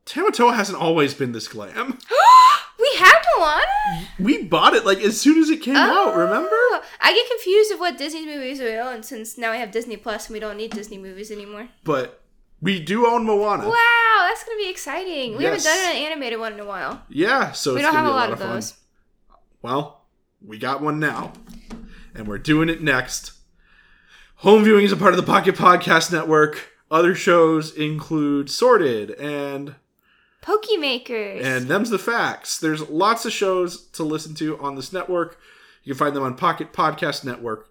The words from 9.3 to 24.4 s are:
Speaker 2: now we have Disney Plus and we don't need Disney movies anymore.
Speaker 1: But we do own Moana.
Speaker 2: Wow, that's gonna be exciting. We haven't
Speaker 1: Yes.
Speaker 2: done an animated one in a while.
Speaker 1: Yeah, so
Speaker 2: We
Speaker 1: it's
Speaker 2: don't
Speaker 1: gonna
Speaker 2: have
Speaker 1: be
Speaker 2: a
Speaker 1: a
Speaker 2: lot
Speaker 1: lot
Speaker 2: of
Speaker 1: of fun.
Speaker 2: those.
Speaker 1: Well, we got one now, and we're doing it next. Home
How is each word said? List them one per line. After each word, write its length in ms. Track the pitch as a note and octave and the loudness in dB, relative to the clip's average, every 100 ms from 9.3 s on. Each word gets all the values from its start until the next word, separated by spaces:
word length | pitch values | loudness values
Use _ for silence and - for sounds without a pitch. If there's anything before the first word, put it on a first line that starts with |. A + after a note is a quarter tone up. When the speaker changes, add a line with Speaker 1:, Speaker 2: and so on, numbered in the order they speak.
| - | -8
Speaker 2:
now 140 | A#3 | -6
we 60 | A3+ | -6
have 120 | A3+ | -6
Disney 240 | A3+ A#3+ G#3 | -8 -8 -10
Plus 300 | A#3 G#3+ - | -8 -10 -10
and 60 | |
we 60 | A3 | -12
don't 180 | G#3+ G#3 | -10 -10
need 140 | A3 | -10
Disney 260 | A3 G#3 G3 | -10 -12 -16
movies 340 | F#3+ F#3+ G#3+ | -16 -16 -14
anymore. 380 | G#3 G3+ G#3 A#3+ _ - | -14 -16 -16 -18 _ -4
Speaker 1:
But 360 | C#3 B2 - _ _ _ _ | -4 -4 -12 _ _ _ _
we 220 | E3 F#3+ | -6 -4
do 240 | D#3 G#3 A#3+ | -4 0 2
own 180 | A#3+ A3 | 2 0
Moana. 440 | G#3 D4 G#4 G#4 | 0 0 -2 0
Speaker 2:
Wow, 560 | A#4 A#4 A#4 A#4 A4 F4+ | 2 4 4 4 2 2
that's 160 | A4+ | -2
gonna 140 | - A4 | -8 -8
be 120 | G4 | -8
exciting. 680 | F4+ C#4+ D4+ F#4+ D#4 B3+ G#3 | -8 -10 -10 -8 -8 -8 -4
We 80 | - | -2
haven't 180 | F#4 | 0
Speaker 1:
Yes. 0 | |
Speaker 2:
done 320 | D#4 F4 F4+ D4 | 0 0 0 -2
an 80 | |
animated 360 | D4+ D#4 B3+ A3+ | -4 -6 -6 -6
one 140 | A3+ | -8
in 60 | G#3 | -10
a 60 | G3+ | -12
while. 380 | G3 C#3+ B3+ - | -8 -8 -10 -12
Speaker 1:
Yeah, 420 | C#3 G3 C4+ F3+ | -2 0 0 -2
so 220 | - D3 B2+ | -4 -4 0
Speaker 2:
We 40 | |
Speaker 1:
it's 60 | C#4+ | 2
Speaker 2:
don't 80 | |
Speaker 1:
gonna 120 | D#4 D#4 | 2 2
Speaker 2:
have 20 | |
Speaker 1:
be 20 | |
Speaker 2:
a 20 | |
Speaker 1:
a 80 | C4 | 0
Speaker 2:
lot 100 | A#3 | -2
Speaker 1:
lot 40 | |
Speaker 2:
of 80 | A3 | -4
Speaker 1:
of 60 | F#3+ | -6
fun. 80 | A3 | -8
Speaker 2:
those. 180 | G#3+ - _ _ _ _ _ _ _ _ | -10 -16 _ _ _ _ _ _ _ _
Speaker 1:
Well, 440 | A#2 C3+ D3 - _ _ _ _ G2+ | -6 -6 -6 -14 _ _ _ _ -20
we 120 | G#2+ | -8
got 240 | B2 C#3 | -6 -4
one 180 | D3+ D3+ | -4 -2
now, 320 | D3+ A#2+ - - - - - - - - - | -2 -4 -10 -14 -20 -20 -18 -18 -18 -20 -20
and 140 | - G#2 | -14 -10
we're 120 | G2+ | -8
doing 280 | - D#3 E3 | 0 2 2
it 120 | E3 | -2
next. 500 | D#3 C3 - - - - _ _ _ _ _ _ _ - _ | 0 0 -2 -10 -12 -20 _ _ _ _ _ _ _ -20 _
Home 260 | _ | _